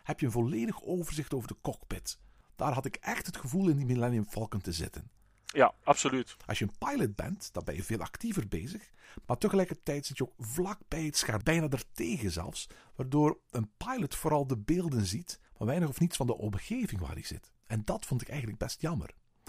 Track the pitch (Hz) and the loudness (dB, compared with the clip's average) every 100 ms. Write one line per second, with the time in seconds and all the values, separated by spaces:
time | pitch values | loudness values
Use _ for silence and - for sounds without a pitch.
0 | - 151 127 117 117 214 226 - - 180 | -6 -2 0 2 2 2 0 -2 -2 -2
1 | 165 151 143 135 117 - - - - - | -2 -4 -2 -4 -4 -6 -6 -6 -6 -8
2 | - - - - - - 147 135 139 - | -8 -12 -14 -20 -14 -2 0 0 -2 -4
3 | - 226 - - 123 170 190 143 131 123 | -4 -4 -4 -6 -2 2 4 4 4 2
4 | 120 117 104 - 110 107 - 82 - - | 4 2 0 -2 -2 -4 -2 -4 -4 -8
5 | - - _ _ - 147 123 - - - | -14 -18 _ _ -2 6 6 6 4 4
6 | 143 131 - - - 107 101 - - 277 | 4 2 -2 -8 -4 -2 -2 -2 -2 0
7 | 127 101 - 196 - 90 - 76 92 110 | 0 0 -4 -6 -8 -8 -6 -4 -2 -4
8 | - - 233 196 104 80 113 208 - - | -4 -6 -4 -2 -2 -2 -4 -8 -12 -20
9 | - - - 123 208 196 180 151 - 143 | -20 -10 -4 2 4 4 2 0 -4 -2
10 | - 139 127 - 110 143 185 202 - 160 | -2 -4 -4 -4 -6 -2 -2 -2 -6 -2
11 | 156 - - 110 120 165 156 131 - - | 0 0 2 2 4 4 4 0 -4 -4
12 | - 185 101 82 85 - - - - - | -2 0 0 -2 -4 -8 -10 -14 -14 -8
13 | 131 147 151 - _ 123 110 - 240 262 | 0 6 6 4 _ -4 -4 -4 -6 -2
14 | 160 - 156 151 135 117 104 175 170 123 | -2 -2 2 2 2 0 2 2 4 2
15 | 95 104 - - - - 110 165 160 - | 2 0 -6 -12 -14 -4 0 2 2 2
16 | 175 - 123 - 107 104 - 247 226 95 | 2 2 0 0 -2 -2 -2 -2 -2 -2
17 | 80 78 - - - _ - 110 107 113 | -4 -6 -6 -10 -12 _ -4 -2 0 -2
18 | - 127 - 147 - - - - 160 143 | -2 -2 -2 -6 -6 -4 -6 -2 -2 -2
19 | - - _ _ | -4 -10 _ _